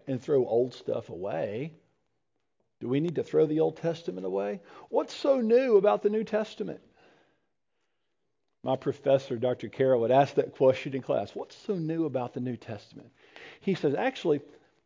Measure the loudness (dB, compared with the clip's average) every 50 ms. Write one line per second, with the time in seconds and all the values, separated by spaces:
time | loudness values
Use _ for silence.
0 | -8 -6 -6 -6 -2 0 2 2 2 2 2 2 0 0 -4 -10 -6 -6 -4 -4
1 | -6 -8 -10 -8 -8 -6 -4 -4 -4 -4 -4 -6 -8 -8 -12 -16 _ _ _ _
2 | _ _ _ _ _ _ _ _ _ _ _ _ _ _ _ -10 -6 -2 -2 -2
3 | -2 -2 -2 -4 -4 0 2 4 4 4 2 0 0 0 -2 -4 -4 -6 -6 -6
4 | -8 -10 -10 -8 -6 -4 -4 -4 -4 -4 -6 -8 -12 -18 -20 -20 -10 -4 -2 -2
5 | -2 -2 -4 -4 0 2 2 2 2 4 4 4 4 6 4 6 6 6 4 2
6 | 0 0 0 -2 -2 -2 -2 -4 -4 -4 -8 -10 -10 -10 -10 -14 _ _ _ _
7 | _ _ _ _ _ _ _ _ _ _ _ _ _ _ _ _ _ _ _ _
8 | _ _ _ _ _ _ _ _ _ _ _ _ -6 -4 -4 -4 -2 -4 -6 -2
9 | 2 2 2 2 2 -2 -6 -2 -2 -2 -2 -2 -6 -8 -2 0 2 4 4 4
10 | 4 4 6 4 4 4 2 0 0 0 2 4 4 4 4 4 0 -8 -8 -6
11 | -4 -2 -2 -2 -2 -4 -8 -12 -12 -14 -16 -14 -8 -6 -6 -4 -4 -4 -2 -2
12 | -4 -2 -2 -4 -6 -6 -8 -8 -6 -6 -8 -8 -10 -12 -14 -14 -14 -18 -20 -20
13 | -20 -20 _ _ _ _ -20 -20 -20 -20 -18 -8 -4 -4 -2 0 0 0 0 0
14 | -2 -2 -4 -2 0 0 0 0 -2 -10 -20 -20 _ _ _ _ _